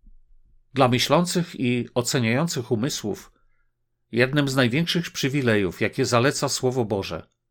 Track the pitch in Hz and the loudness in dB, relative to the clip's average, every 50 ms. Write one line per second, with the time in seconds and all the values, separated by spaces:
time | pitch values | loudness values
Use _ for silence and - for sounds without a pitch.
0 | _ - - - - _ - - _ _ _ _ _ _ - - 139 120 123 123 | _ -20 -20 -20 -20 _ -20 -20 _ _ _ _ _ _ 0 2 4 4 4 2
1 | - - 143 170 180 175 - 180 170 - - - 127 123 123 123 120 - - 123 | 2 4 4 2 2 2 0 -2 -2 -2 -4 -4 -2 0 0 0 -2 -2 -4 -4
2 | 120 - - 139 117 113 117 135 165 170 - 139 117 - 123 104 113 147 - - | -2 0 0 0 0 2 2 0 0 -2 -4 -6 -4 -2 -2 -2 -2 -4 -4 -4
3 | - 104 95 - - - _ _ _ _ _ _ _ _ _ _ _ _ _ _ | -6 -6 -6 -6 -10 -20 _ _ _ _ _ _ _ _ _ _ _ _ _ _
4 | _ _ - 117 123 127 143 147 143 135 131 135 127 117 117 156 170 - - 175 | _ _ 0 0 0 2 2 0 0 0 2 2 2 2 2 0 0 0 -2 -2
5 | 170 - - - - 160 135 147 127 117 107 104 98 87 87 - 110 101 - - | -4 -4 -6 -4 -4 -2 0 0 2 2 2 2 2 0 -2 -2 -4 -4 0 -2
6 | 131 - 127 117 123 143 147 - 147 139 - - - 127 123 131 113 101 107 98 | -2 2 2 4 4 2 0 0 -4 -4 -4 -2 -2 -2 0 0 -2 -2 -2 -4
7 | 95 - 87 - - _ _ _ _ _ | -4 -4 -8 -10 -12 _ _ _ _ _